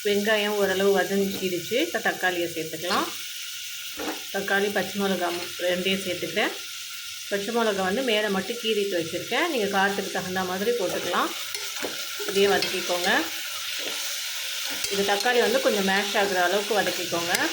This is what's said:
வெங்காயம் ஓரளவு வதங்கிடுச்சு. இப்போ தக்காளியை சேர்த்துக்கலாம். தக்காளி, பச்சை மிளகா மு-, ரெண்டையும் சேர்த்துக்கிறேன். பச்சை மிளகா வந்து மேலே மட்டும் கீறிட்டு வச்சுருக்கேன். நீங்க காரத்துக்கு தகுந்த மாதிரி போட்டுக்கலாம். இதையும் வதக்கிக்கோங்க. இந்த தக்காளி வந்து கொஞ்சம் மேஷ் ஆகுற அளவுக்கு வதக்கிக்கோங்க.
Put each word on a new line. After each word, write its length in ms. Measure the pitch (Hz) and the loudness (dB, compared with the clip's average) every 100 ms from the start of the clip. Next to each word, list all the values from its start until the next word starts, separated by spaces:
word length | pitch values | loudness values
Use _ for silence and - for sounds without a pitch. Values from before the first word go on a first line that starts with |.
வெங்காயம் 540 | 214 202 202 214 208 208 | 2 2 4 2 2 2
ஓரளவு 320 | 196 185 196 196 | 2 4 4 4
வதங்கிடுச்சு. 760 | 180 196 190 - 185 175 - 233 339 | 4 2 2 0 -2 -2 0 0 0
இப்போ 140 | 220 | 0
தக்காளியை 460 | 202 - 185 180 170 | -2 0 0 0 -2
சேர்த்துக்கலாம். 540 | 160 160 160 175 214 339 - - - - - - - - - - - - | -4 -6 -6 -2 0 0 -6 -8 -10 -10 -8 -10 -10 -10 -8 -6 -6 -6
தக்காளி, 340 | 196 196 196 202 202 | -4 0 2 2 0
பச்சை 200 | 180 202 | -2 0
மிளகா 260 | 196 180 175 | 0 2 0
மு-, 160 | 175 - - 175 | -2 -6 -2 0
ரெண்டையும் 360 | 180 185 196 185 | 2 2 0 -2
சேர்த்துக்கிறேன். 480 | 175 165 202 269 - - - - - - - - | -4 -2 0 -2 -2 -10 -10 -10 -10 -10 -10 -4
பச்சை 220 | 202 202 233 | -2 0 2
மிளகா 280 | 220 196 185 | 2 2 0
வந்து 160 | 208 262 | 2 2
மேலே 200 | 214 214 190 | 2 2 0
மட்டும் 240 | 190 233 | -2 -4
கீறிட்டு 340 | 226 208 202 180 | 0 2 2 0
வச்சுருக்கேன். 500 | 160 175 139 247 339 | -2 -4 -2 0 0
நீங்க 160 | 269 196 202 | 0 0 2
காரத்துக்கு 400 | 196 202 185 185 | 2 2 -2 -4
தகுந்த 280 | 180 185 185 | -2 -2 -2
மாதிரி 220 | 185 214 240 | -2 0 0
போட்டுக்கலாம். 500 | 180 190 - 190 302 - - - - - - - - - 202 | 0 -2 0 0 0 -2 -6 -6 -6 -6 -6 -6 -6 -6 0
இதையும் 240 | 196 202 190 | 4 4 4
வதக்கிக்கோங்க. 560 | 185 190 170 175 180 247 320 - - - - - - - - - - - - - - 269 - | 2 -2 -2 0 2 2 2 -4 -6 -6 -4 -4 -4 -4 -4 -4 -4 -6 -4 -4 -4 -4 -2
இந்த 120 | 196 202 | 0 2
தக்காளி 300 | 202 247 247 214 | 2 2 4 4
வந்து 160 | 254 262 | 4 4
கொஞ்சம் 220 | 208 196 | 2 4
மேஷ் 260 | 196 208 220 | 2 2 2
ஆகுற 200 | 196 180 175 | 2 4 4
அளவுக்கு 320 | 196 202 214 | 2 2 2
வதக்கிக்கோங்க. 540 | 180 175 180 170 170 202 302 | 2 0 -2 -2 0 0 0